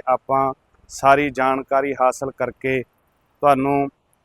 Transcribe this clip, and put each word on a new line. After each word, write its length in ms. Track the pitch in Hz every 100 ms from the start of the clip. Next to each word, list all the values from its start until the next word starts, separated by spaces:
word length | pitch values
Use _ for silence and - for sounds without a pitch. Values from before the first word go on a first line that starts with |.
| 131
ਆਪਾਂ 440 | 127 - 135 135 - _ _ -
ਸਾਰੀ 400 | - 135 139 147
ਜਾਣਕਾਰੀ 600 | 127 131 135 131 139 143
ਹਾਸਲ 360 | 131 127 - 135
ਕਰਕੇ 500 | - 123 - 135 131
ਤੁਹਾਨੂੰ 1040 | - _ _ _ _ _ 143 135 139 143 139 - _ _